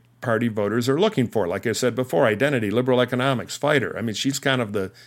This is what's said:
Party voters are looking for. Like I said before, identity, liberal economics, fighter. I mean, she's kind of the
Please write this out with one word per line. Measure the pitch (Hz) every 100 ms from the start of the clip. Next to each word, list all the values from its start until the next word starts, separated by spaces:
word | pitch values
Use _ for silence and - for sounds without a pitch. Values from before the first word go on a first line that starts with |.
| _ _
Party | 123 110 117
voters | 107 101 117 120
are | 143
looking | 214 165 113
for. | 113 87
Like | 95 92
I |
said | - 123
before, | 117 123 165 123
identity, | 107 139 131 107
liberal | 110 127 123
economics, | 123 127 135 123 90 -
fighter. | 143 147 98 -
I |
mean, | 113
she's | 101 135 139
kind | 143 127
of | 110
the | 104 95 -